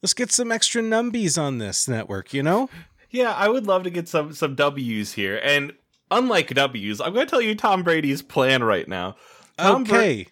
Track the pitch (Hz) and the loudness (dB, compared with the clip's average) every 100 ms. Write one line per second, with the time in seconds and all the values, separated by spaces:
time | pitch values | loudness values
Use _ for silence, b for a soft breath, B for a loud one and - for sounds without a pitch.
0 | 190 - 247 - 233 226 - 233 226 220 | -2 -2 0 0 0 0 0 0 0 0
1 | 240 233 190 156 143 127 104 - - 117 | 0 -2 -2 0 -2 -2 -4 -4 -2 -4
2 | - 98 - 139 143 196 262 170 B B | -4 -8 -6 -2 0 0 0 -8 B B
3 | B 247 240 185 202 254 208 185 185 175 | B -2 0 2 2 2 2 0 0 -6
4 | 170 165 151 151 151 135 143 139 123 110 | -2 -2 -2 -4 -4 2 0 0 -4 -4
5 | 104 - 98 101 139 143 143 - _ _ | -4 -4 -4 -2 0 0 0 -12 _ _
6 | _ 220 254 196 - 131 139 123 101 104 | _ 0 4 2 2 0 0 -2 -6 -4
7 | - 208 277 285 226 214 220 190 170 160 | -2 -2 0 0 0 0 2 2 2 2
8 | 147 135 - - 131 131 113 98 - 90 | 0 -2 -4 0 2 4 2 0 0 -6
9 | 90 98 B B B - 185 247 226 226 | -6 -10 B B B 0 4 4 4 2
10 | 214 117 92 | 4 0 -6